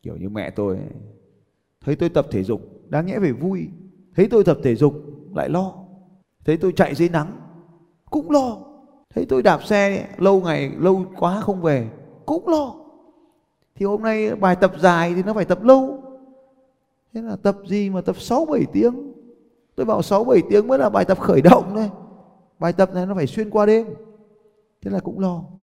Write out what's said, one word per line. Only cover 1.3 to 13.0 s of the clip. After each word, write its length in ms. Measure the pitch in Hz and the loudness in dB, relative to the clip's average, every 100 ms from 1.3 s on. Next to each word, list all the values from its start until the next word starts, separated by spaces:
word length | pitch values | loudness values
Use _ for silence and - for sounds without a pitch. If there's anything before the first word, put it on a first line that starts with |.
| _ _ _ _ _ | _ _ _ _ _
thấy 140 | - | -6
tôi 140 | 151 170 | -2 0
tập 180 | 165 131 | 0 -2
thể 120 | 101 | -4
dục, 180 | 95 104 - - - | -4 -6 -8 -20 -6
đáng 160 | 147 | -6
nhẽ 140 | 180 220 | -4 -2
phải 140 | 180 | -2
vui. 360 | 117 175 190 160 - - _ _ | -2 -6 -6 -10 -14 -20 _ _
Thấy 120 | - 214 | 0 4
tôi 120 | 233 | 4
tập 140 | 175 180 | 4 2
thể 120 | 131 | 0
dục, 180 | 113 147 143 - - - | 2 2 0 -16 -20 -10
lại 140 | - - | -6 -2
lo. 240 | 165 190 - - - _ _ _ _ | -2 -4 -10 -20 -20 _ _ _ _
Thấy 120 | - 160 | -2 0
tôi 160 | 185 | 0
chạy 200 | 180 151 | 0 0
dưới 140 | 139 170 | 2 0
nắng, 300 | 170 160 - - - - _ _ _ _ | 0 -4 -12 -20 -20 -20 _ _ _ _
cũng 220 | 302 311 | -6 0
lo. 260 | 294 254 202 - - _ _ _ | 0 0 -6 -16 -20 _ _ _
Thấy 160 | - | -8
tôi 180 | 240 254 | -2 4
đạp 200 | 214 151 | 4 2
xe, 460 | - 208 202 196 - - | 0 2 2 -2 -8 0
lâu 240 | 185 196 | 2 4
ngày, 280 | 180 147 139 | 2 -2 -4
lâu 360 | - 175 190 185 - | 0 2 2 -2 -2
quá 240 | 170 196 | -2 -2
không 200 | 208 190 | -4 -2
về, 280 | 165 135 110 - - - | 0 0 -2 -10 -20 -16
cũng 220 | - 330 359 | -6 -4 0
lo. 280 | 311 269 - - _ | -2 -2 -10 -20 _